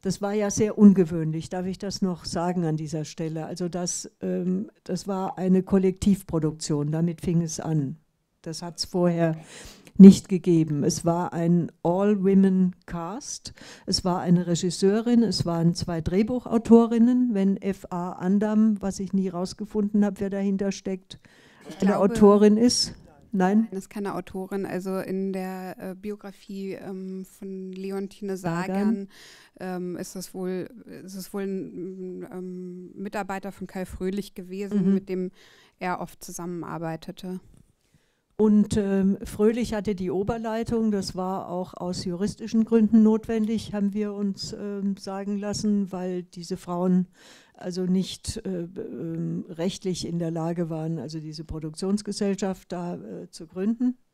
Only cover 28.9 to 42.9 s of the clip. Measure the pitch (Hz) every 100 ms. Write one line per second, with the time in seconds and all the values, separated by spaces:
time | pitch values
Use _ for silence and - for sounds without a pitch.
28.9 | 202 196 - - - - _ 185 180 180
29.9 | 170 180 196 175 185 185 185 170 233 -
30.9 | - 180 190 185 202 196 190 151 - 185
31.9 | 190 185 180 180 185 185 180 180 180 180
32.9 | - 196 220 196 196 196 - 185 190 185
33.9 | - 185 202 190 - 180 185 202 208 185
34.9 | 190 190 185 185 _ - _ _ _ 185
35.9 | 180 170 - - 180 175 175 156 160 165
36.9 | 160 160 - 190 185 - - _ _ _
37.9 | _ _ _ _ _ 214 214 208 220 196
38.9 | 196 190 196 - - 214 233 226 220 208
39.9 | 190 180 156 208 233 226 220 233 233 226
40.9 | 208 185 175 185 190 - 180 185 - 180
41.9 | 180 190 175 202 - 220 226 220 226 214